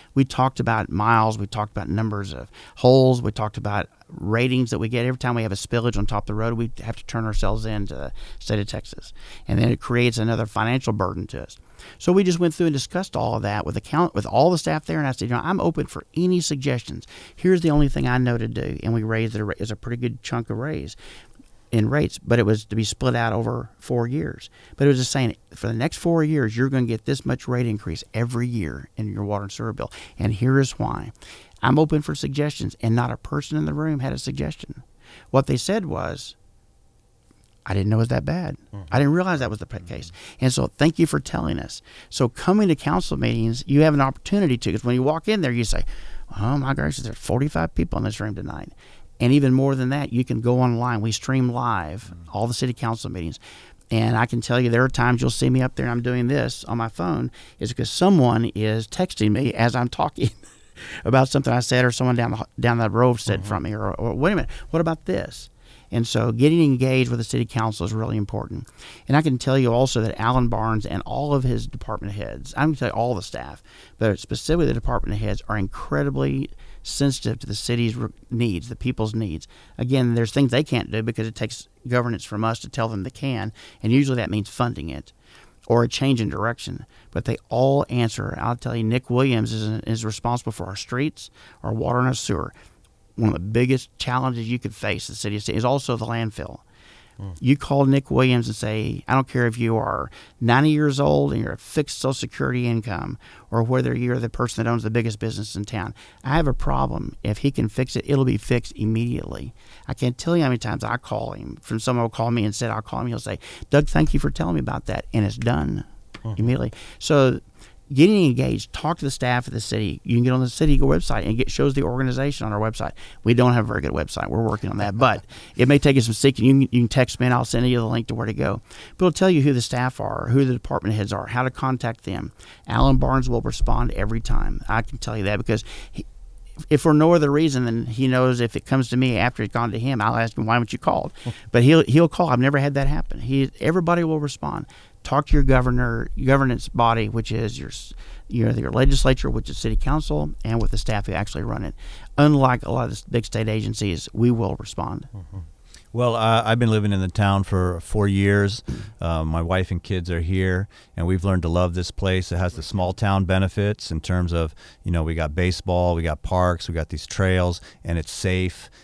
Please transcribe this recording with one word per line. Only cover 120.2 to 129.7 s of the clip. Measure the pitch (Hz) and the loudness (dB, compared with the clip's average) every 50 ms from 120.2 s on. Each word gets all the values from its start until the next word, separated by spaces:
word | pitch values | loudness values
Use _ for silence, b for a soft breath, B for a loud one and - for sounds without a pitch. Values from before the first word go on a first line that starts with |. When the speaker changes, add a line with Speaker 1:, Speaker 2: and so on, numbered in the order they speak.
| 120 | 4
Speaker 1:
get | 127 127 | 4 2
on | 131 | 2
the | 127 123 | 0 -2
city | - - 160 147 143 135 | 0 2 4 6 8 8
website | 139 135 147 170 - - - 107 - | 8 6 4 2 2 0 -2 0 0
and | 85 110 | 0 0
get, | 117 - - | 0 0 -2
shows | - - 139 143 131 | 0 0 0 2 2
the | 131 98 | 0 -2
organization | 90 120 131 135 127 123 127 135 143 143 - 104 | -2 -2 -2 -2 -2 -2 -2 -4 -4 -4 -4 -6
on | 107 | -4
our | 104 104 | -2 -2
website. | 107 113 - - 113 - B B B B B B - | -2 -2 -4 -4 -6 -6 B B B B B B 2
We | 110 120 | 4 6
don't | 117 123 123 120 | 8 8 6 6
have | 120 107 | 4 2
a | |
very | 110 - - | 0 -2 -2
good | 73 69 | -2 -2
website. | - 80 76 - - - - 52 | -2 -4 -4 -2 0 0 0 2
We're | 65 110 | 0 0
working | 113 110 113 101 - 98 | 0 0 0 -2 -4 -4
on | 104 | -4
that, | 101 101 101 95 | -4 -4 -2 2
but | 113 131 120 104 - - - - - | 4 4 4 4 2 -4 -12 -20 -20
Speaker 3:
<laughs> | - - - | -20 -8 0
Speaker 1:
it | - 123 | 4 6
may | 127 143 | 6 8
take | 139 - 143 135 | 8 6 6 6
you | 131 | 6
some | 113 120 107 | 4 2 2
seeking. | - - 135 131 - 117 | 4 4 4 4 6 6
You | 131 135 | 6 8
can, | 139 135 - | 8 6 4
you | - 123 | 4 4
can | 120 | 2
text | 110 - 135 123 - - - | 4 4 2 2 2 0 0
me | 127 | 0
and | 123 123 | 2 2
I'll | 123 123 | 2 0
send | - - 120 123 123 | 0 0 0 2 2
you | 123 | 2
the | 120 113 | 2 0
link | 110 120 117 113 | 0 -2 -2 -4
to | - 113 | -4 -4
where | 113 120 | -4 -4
to | 107 101 | -4 -2
go. | - 135 101 98 - B B B B B B B | -2 -2 -2 -2 -4 B B B B B B B
But | - 180 | 2 2
it'll | 180 151 | 2 4
tell | - 190 190 | 4 4 6
you | 175 147 135 | 6 6 6
who | 143 135 | 4 4
the | 123 | 2
staff | 113 - | 0 -2